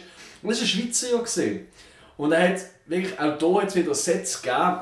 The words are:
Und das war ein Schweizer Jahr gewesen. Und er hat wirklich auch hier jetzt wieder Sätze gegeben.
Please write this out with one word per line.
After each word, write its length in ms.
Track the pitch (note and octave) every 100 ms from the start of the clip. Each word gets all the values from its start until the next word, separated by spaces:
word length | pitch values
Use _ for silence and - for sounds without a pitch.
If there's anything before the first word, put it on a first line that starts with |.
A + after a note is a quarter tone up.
| - - - -
Und 80 | G3+
das 80 | A#3
war 60 | G3
ein 20 |
Schweizer 400 | G#3 A#3+ - B3
Jahr 80 | A#3+
gewesen. 480 | - - A2+ - - - - - - -
Und 140 | D3
er 180 | E3 F3+
hat 120 | F#3 - - -
wirklich 320 | F3 F#3 -
auch 180 | D3+ D3
hier 240 | D#3+ G3
jetzt 140 | G3 F3+
wieder 180 | D3+
Sätze 480 | C#3+ - F#3 - -
gegeben. 380 | B2 C#3 F3+ -